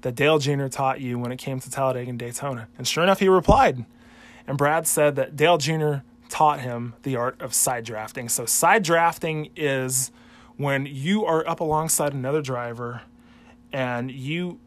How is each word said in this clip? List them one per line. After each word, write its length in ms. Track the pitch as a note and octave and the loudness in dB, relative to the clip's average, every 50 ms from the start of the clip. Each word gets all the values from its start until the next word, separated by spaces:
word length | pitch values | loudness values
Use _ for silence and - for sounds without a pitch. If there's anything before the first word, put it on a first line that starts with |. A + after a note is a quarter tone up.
that 120 | - C3 A#2+ | -4 -6 -2
Dale 240 | A#2+ C#3+ D3 D#3 D3+ | 2 4 4 4 4
Junior 320 | C3+ C#3 D3 C#3 C#3 C3+ | 2 2 0 0 -2 -4
taught 320 | - - C#3 C3+ C3+ - | -4 -2 -2 -2 -2 -2
you 160 | C#3 B2+ A#2+ A#2+ | -4 -6 -4 -4
when 140 | A#2+ A#2+ | -4 -6
it 60 | B2+ B2+ | -6 -8
came 220 | - C#3 C3+ C3 | -6 -6 -6 -6
to 120 | - - | -8 -8
Talladega 400 | - - C3+ C3 B2+ B2+ B2 B2 | -4 -2 -2 0 0 -2 -6 -8
and 80 | B2 A#2 | -8 -8
Daytona?" 480 | A#2+ A#2+ A#2 - C#3 C#3+ C3+ A#2+ A2+ - _ - | -8 -10 -10 -8 -6 -6 -6 -8 -10 -14 _ -8
And 100 | B2+ - | -6 -4
sure 160 | - D3+ E3+ | 0 2 4
enough, 180 | F#3+ G3 F#3+ | 4 4 4
he 60 | G3+ F#3+ | 6 6
replied. 580 | F#3 F#3 E3 - G3+ A#3 C4 G#3 C#3 B2 A#2 - - - - - - - - - - - - | 6 6 6 6 6 6 6 4 2 0 -8 -12 -14 -20 -20 -20 -20 -20 -20 -20 -20 -20 -10
And 100 | - C#3 | -8 -2
Brad 300 | C#3 C#3+ C#3+ D3+ E3 E3+ | 0 2 2 2 2 0
said 300 | - - D#3+ D3 D3 C#3+ | 0 2 4 4 4 4
that 200 | C3+ C3 - D3+ | 2 -4 -4 0
Dale 220 | C#3 D3 E3 F3 D#3+ | 2 4 4 4 4
Junior 460 | C#3 C#3+ D#3+ D#3 D3+ D3+ D3 C#3 - - _ _ _ - | 4 0 0 0 0 0 0 -2 -6 -12 _ _ _ -12
taught 320 | - - D#3+ D3+ D3 C#3 | 0 4 4 4 4 2
him 320 | B2 B2+ A#2+ A#2 A#2+ A#2+ A2+ _ - | -4 -6 -6 -6 -8 -8 -10 _ -6
the 120 | C#3 C3 | -4 -2
art 260 | A#2 A#2+ B2+ B2+ _ | -2 -2 -2 -4 _
of 120 | - C3 - | -10 -4 -2
side 300 | - - C#3 B2+ A#2+ A2+ | 0 0 0 0 -2 -6
drafting. 460 | A2+ A2+ G#2+ G#2+ A2 - C3+ A#2+ A#2 | -8 -10 -10 -10 -10 -10 -10 -6 -6
So 160 | - - B2 | -4 -4 -2
side 380 | A2+ - - - E3 G3 A3+ F#3+ | -2 -2 2 4 4 4 4 4
drafting 680 | D#3 E3+ E3 E3 E3+ E3 - - E3 D#3 D#3 D3+ - _ | 4 2 4 4 2 0 -2 -6 -4 -4 -4 -6 -8 _
is 560 | - D#3 C#3+ C3+ C3 C3 C3 B2+ B2+ B2+ - - - - - - - - - - | -4 -2 0 0 0 -2 -2 -2 -2 -4 -4 -10 -20 -20 -20 -20 -20 -20 -20 -10
when 300 | - C#3+ C#3 C#3 C3+ C#3 | -6 -2 0 0 -2 -2
you 400 | C#3 C#3 C3+ C3+ E3 G3 G#3+ G#3+ | -4 -8 -6 -2 0 0 2 2
are 220 | - E3 D#3+ D#3+ D#3+ | 2 2 0 2 0
up 120 | E3 - | -2 -2
alongside 540 | F3 D#3 D3+ D3+ D#3+ D#3+ - - D#3 D3 C#3 | 0 0 0 0 0 0 0 0 0 0 -2
another 280 | C#3 B2+ C3 D3 D#3 | -2 -4 0 0 0
driver 600 | D3 C3 B2+ A#2+ A#2+ A#2+ A#2 A#2 B2 A#2+ A#2+ A#2 - - _ _ _ - - - - - - _ _ _ - | 0 -2 -4 -4 -4 -6 -8 -8 -8 -10 -10 -12 -14 -18 _ _ _ -20 -20 -20 -20 -20 -20 _ _ _ -6
and 380 | C#3 C3 B2 B2 A#2+ A#2+ C3 | -4 -2 -2 -2 -4 -4 -6
you 480 | B2+ C#3 B2+ C#3 D#3 E3+ F3+ F3+ E3+ - _ | -8 -8 -8 -6 -4 -4 -4 -6 -8 -12 _